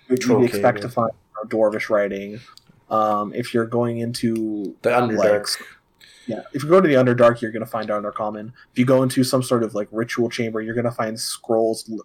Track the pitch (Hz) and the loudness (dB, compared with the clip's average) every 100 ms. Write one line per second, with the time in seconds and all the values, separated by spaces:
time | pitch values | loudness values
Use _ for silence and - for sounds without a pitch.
0 | - 127 127 113 123 104 120 107 101 - | -2 0 2 4 4 2 0 0 -4 -2
1 | 113 - _ - 110 113 107 107 - 107 | -4 -4 _ -14 -4 0 2 0 0 0
2 | 101 98 101 107 - - _ _ - 110 | 0 -4 -8 -14 -18 -20 _ _ -4 0
3 | 107 104 104 - 117 120 113 120 120 117 | 2 0 -2 -6 -2 -2 0 -2 -2 -4
4 | 117 120 120 113 110 107 95 - 117 120 | -6 -4 -2 -2 -4 -4 -8 -4 0 2
5 | 120 104 92 104 - - - - _ _ | 2 2 4 2 0 -8 -12 -20 _ _
6 | - _ - 107 - 139 151 185 175 131 | -20 _ -10 -10 -8 -8 4 4 6 6
7 | 127 120 120 117 117 110 113 113 107 104 | 4 6 6 4 -2 -6 -6 -6 -4 -4
8 | 104 - 107 107 107 - _ - 123 131 | -4 -6 -6 -6 -12 -18 _ 0 4 4
9 | 131 131 127 131 127 123 110 104 101 107 | 4 2 2 0 0 0 0 -4 -6 -6
10 | 117 - 117 - 113 110 110 117 120 117 | -4 -2 -2 -2 -6 -6 -6 -4 -4 -4
11 | 113 113 - - - 113 113 110 - 107 | -6 -6 -8 -8 -2 0 0 -2 -8 -12